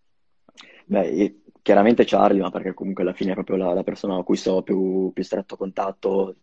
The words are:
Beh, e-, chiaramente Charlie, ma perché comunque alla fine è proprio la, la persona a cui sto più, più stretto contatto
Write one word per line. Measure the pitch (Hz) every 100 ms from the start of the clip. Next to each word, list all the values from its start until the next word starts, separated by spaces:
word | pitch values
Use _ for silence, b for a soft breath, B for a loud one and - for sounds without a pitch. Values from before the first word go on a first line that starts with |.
| _ _ _ _ _ _ b b _
Beh, | 202 -
e-, | 78 101 - - _
chiaramente | - 101 104 120 110
Charlie, | 98 101 101
ma | 92
perché | 95 95
comunque | 90 95 95
alla | 92
fine | 90 98
è |
proprio | 95 92 95
la, | 92
la | 90
persona | 92 98 101 92
a |
cui | - 98
sto | - 95
più, | - 98 95 92 95
più | 90
stretto | 95 98 98 -
contatto | 95 - 98 - 101 98 95 92